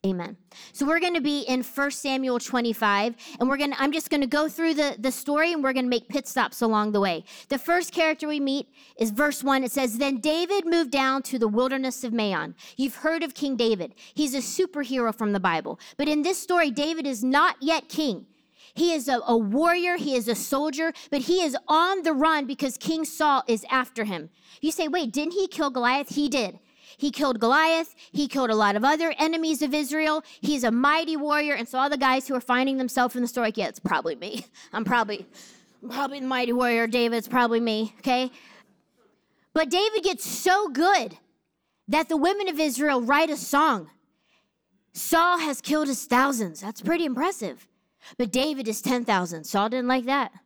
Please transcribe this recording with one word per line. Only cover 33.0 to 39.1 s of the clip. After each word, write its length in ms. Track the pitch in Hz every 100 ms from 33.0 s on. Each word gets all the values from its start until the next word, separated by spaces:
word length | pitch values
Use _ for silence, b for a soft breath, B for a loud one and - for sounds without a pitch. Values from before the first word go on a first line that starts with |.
| 247 247
in 40 |
the 60 | 240
story, 200 | - 226
like, 100 | 220
"Yeah, 100 | 180
it's 140 | -
probably 340 | - 160 160 139
me. 300 | 196 220 - -
<laughs> 120 | -
I'm 140 | 214 214
probably, 420 | 240 214 208 - B B B B B
I'm 60 | 247
probably 320 | 240 277 277
the 60 | 262
mighty 260 | 262 247
warrior. 340 | 240 247 233 226
David's 400 | 240 233 233 220
probably 320 | 247 240 233
me," 360 | 233 214 220 -
okay? 320 | 262 247 254 B B B B _ _ _ _